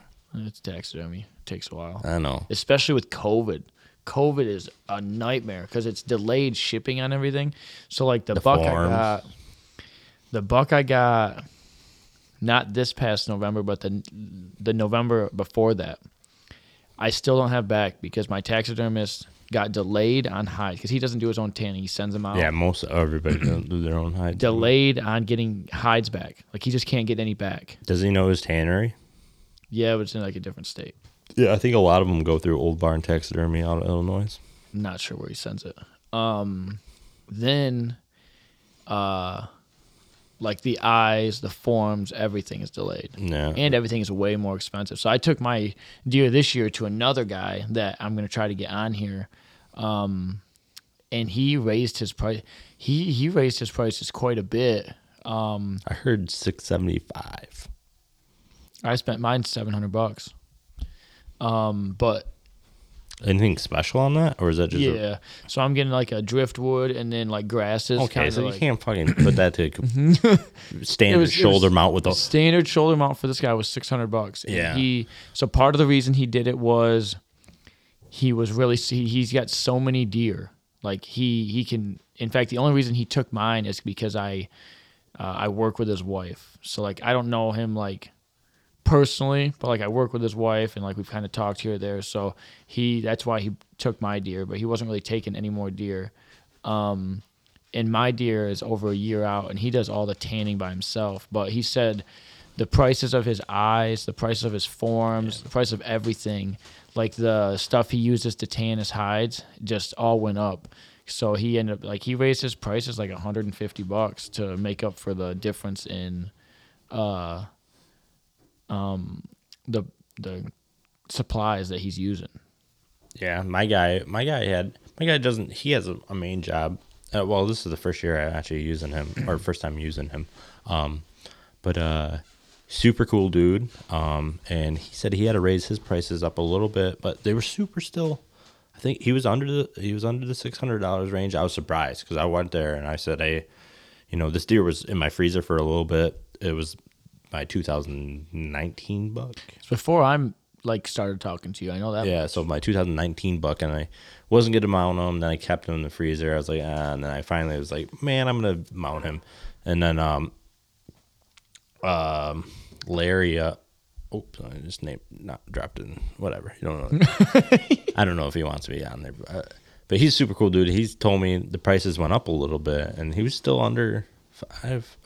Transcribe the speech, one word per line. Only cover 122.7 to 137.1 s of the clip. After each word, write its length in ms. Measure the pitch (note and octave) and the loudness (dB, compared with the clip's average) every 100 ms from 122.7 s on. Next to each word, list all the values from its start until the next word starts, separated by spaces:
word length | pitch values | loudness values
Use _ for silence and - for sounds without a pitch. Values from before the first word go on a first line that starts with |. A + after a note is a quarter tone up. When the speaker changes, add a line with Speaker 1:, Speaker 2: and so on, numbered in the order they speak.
| _ _ _ _ - | _ _ _ _ -8
Speaker 2:
Yeah, 260 | F2+ F2 | -4 -2
my 220 | F#2+ F#2 G#2+ | -2 0 4
guy, 360 | G2 F2 F#2 - | 4 4 2 -2
my 200 | G#2 C#3+ | -4 -2
guy 200 | C#3 G2 | 0 0
had, 320 | F2+ G2 - - - | 0 -2 -8 -14 -2
my 60 | E3 | 2
guy 120 | D3+ | 2
doesn't, 320 | B2+ A2 - | 2 0 -4
he 200 | - C#3+ | -6 0
has 160 | B2+ F#2 | 0 0
a, 100 | E2+ - | -8 -8
a 60 | G2 | -6
main 260 | F2 F#2 | -4 -4
job. 380 | F2 D#2+ D#2+ F#2 - - - G#2+ | -2 -2 -2 -6 -14 -20 -6 -2
Uh, 100 | G2 | 2
well, 200 | G2+ G2+ | 2 2
this 200 | A2+ E2+ | 0 -4
is 40 | |
the 60 | D#2 | -4
first 260 | F2+ E2+ | -4 -2
year 160 | E2+ D#2 | 0 0
I'm 140 | D2+ | 0
actually 280 | D#2 - D#2 | -4 -4 -4
using 280 | D#2 D#2+ D#2 | -2 -4 -4
him, 220 | D2+ D2+ - - | -6 -6 -4 -2
or 100 | D#2+ | -2
first 240 | - E2 | -2 -4
time 180 | D#2 D2+ | -6 -6
using 300 | D#2 D2 C#2+ | -6 -6 -8
him. 180 | D2 D2 - - - - | -8 -12 -16 -20 -16 -4
Um, 360 | E2 D2 D#2 - _ - - _ _ | -2 -2 -6 -14 _ -20 -20 _ _
but, 160 | F2+ E2+ | -2 0
uh, 400 | D#2+ D#2 D2+ D#2+ - _ _ _ - | 0 0 -2 -6 -12 _ _ _ -12
super 360 | - A#2+ - | 2 4 4
cool 260 | A#2 G#2 F#2+ | 2 2 4
dude. 380 | F2 F2 G2+ A#2+ - - | 6 6 4 -2 -10 -6
Um, 500 | D#2+ D#2 D2+ D#2 E2 - | -2 -2 -2 -4 -6 -4
and 300 | E2+ D#2 D#2 | -2 -2 -4
he 160 | - | -8
said 200 | - - | -6 -2
he 120 | G2 A2 | 0 2
had 60 | |
to 60 | G#2+ | 4
raise 260 | F#2 F#2 - | 4 2 0
his 140 | G#2+ | -6
prices 420 | - F2 - E2+ | -2 -2 -2 -2
up 160 | E2 - | -2 -2
a 40 | |
little 260 | E2+ F#2 G#2+ | 0 2 0
bit, 320 | G#2 F#2 - | 0 -2 -2
but 220 | - | -6